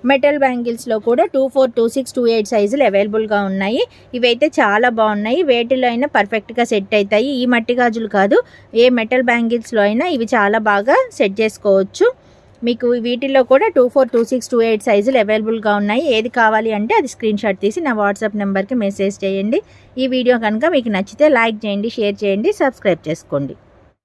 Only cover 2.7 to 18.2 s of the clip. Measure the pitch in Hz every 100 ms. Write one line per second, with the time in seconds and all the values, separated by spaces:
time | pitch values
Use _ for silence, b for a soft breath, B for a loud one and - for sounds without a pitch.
2.7 | 269 247 196 208 220 220 208 196 196 190
3.7 | 254 494 b b 254 240 240 294 - 226
4.7 | 202 247 226 214 208 208 277 330 240 233
5.7 | 262 254 233 294 226 202 226 - 226 233
6.7 | 214 196 214 202 214 262 269 247 247 226
7.7 | 247 240 226 220 202 202 339 - B B
8.7 | 220 247 247 220 254 247 240 233 233 226
9.7 | 220 202 220 349 294 226 240 202 220 214
10.7 | 202 220 370 508 - 202 196 220 - 208
11.7 | 196 190 - 440 - b b b b 233
12.7 | 240 240 240 233 240 269 269 247 269 440
13.7 | 294 247 285 254 233 233 254 - 240 226
14.7 | 220 - 202 208 262 208 214 220 226 214
15.7 | 208 208 220 320 220 226 247 220 214 226
16.7 | 208 220 440 285 - 220 208 220 190 202
17.7 | 285 311 220 202 202